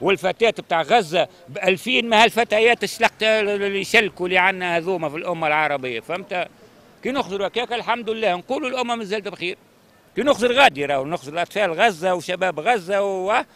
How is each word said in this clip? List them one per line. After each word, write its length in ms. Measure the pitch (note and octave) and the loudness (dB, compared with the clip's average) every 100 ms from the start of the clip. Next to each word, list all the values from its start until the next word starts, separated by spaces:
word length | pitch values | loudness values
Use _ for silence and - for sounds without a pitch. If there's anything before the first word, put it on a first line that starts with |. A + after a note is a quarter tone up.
والفتاة 480 | E3 F#3+ F#3 - A3+ | 0 0 0 2 2
بتاع 320 | G3 - E3 | 2 -2 -2
غزة 460 | D#3 A#3 D#3+ E3+ C#3 - - | 4 2 4 0 0 -4 -16
بألفين 600 | D#3 F#3+ F#3 A#3 B3+ A#3 | -4 0 0 0 0 2
ما 140 | G#3+ | 4
هالفتيات 600 | A3+ A3 A#3+ G#3+ A3+ A#3 | 4 4 0 4 4 2
الشلق 300 | G3 - A3+ - | -2 0 0 2
اللي 600 | A3 A3 G3+ G3+ G3+ G3 | 2 2 2 0 -2 -2
يشلكوا 440 | - G#3+ G3+ - F3+ | 0 2 2 -2 0
اللي 120 | F#3 | 2
عنا 400 | F#3 F#3+ F3+ E3+ | 2 2 0 -2
هذوما 320 | E3 F3+ D#3 | 0 -2 -4
في 80 | D3+ | -6
الأمة 300 | F#3 E3+ D#3 | -6 -2 0
العربية، 520 | D3+ D3+ C#3+ B2+ A2+ | 2 2 0 -4 -6
فهمت؟ 480 | - F3 F#3 F#3 D#3 - - - - _ | -6 -8 -6 -6 -6 -10 -20 -20 -20 _
كي 80 | A3 | -6
نخزروا 360 | C4+ F3+ G3 F#3+ | -4 -4 -4 -4
هكاك 260 | A3+ A#3+ | -4 -4
الحمد 360 | G#3 F3+ A#3+ G#3+ | -4 -2 -2 -2
لله، 260 | A3 G#3+ F3 | -2 -2 -2
نقولوا 340 | F3 C#4 C4 | -4 -4 -4
الأمة 260 | B3+ A#3+ A#3 | -4 -4 -4
مازالت 320 | G3+ G#3+ G3 | -6 -6 -8
بخير. 300 | E3+ F3 - _ _ _ _ _ - | -8 -10 -10 _ _ _ _ _ -4
كي 80 | |
نخزر 280 | C4+ F#3+ A#3+ | 0 2 2
غادي 340 | B3 C4+ C#3 C#3+ | 4 4 4 -2
راهو، 200 | C#3 C#3 | 0 -2
نخزر 280 | E3+ C3+ | -6 -6
الأطفال 400 | D#3+ E3+ G3 G3 | -6 -4 -2 -2
غزة 400 | D#3+ A3+ D#3+ F#3 | 2 2 2 -2
وشباب 460 | F3+ - F3+ F#3 D#3 | -2 -2 -4 -2 -2
غزة 420 | E3+ A#3 E3+ G3+ | 0 0 0 -2
و-، 420 | G3+ F#3+ F#3 A#3 D4 | 0 -2 0 -2 -2